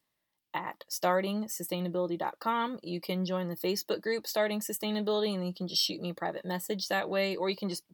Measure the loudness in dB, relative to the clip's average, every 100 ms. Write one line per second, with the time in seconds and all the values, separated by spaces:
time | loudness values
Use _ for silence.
0 | _ _ _ _ _ -6 -4 -8 -8 0
1 | 4 4 4 0 -2 -6 -2 0 0 0
2 | 0 0 -2 -2 0 0 0 -4 -6 -6
3 | -2 0 2 0 0 0 0 0 0 -2
4 | 0 -2 0 2 2 2 -2 -4 -2 0
5 | 2 2 2 2 -2 -2 -2 2 2 0
6 | -4 -4 -4 -4 -2 -2 -2 -4 0 0
7 | 2 2 2 2 0 0 -2 -4 -8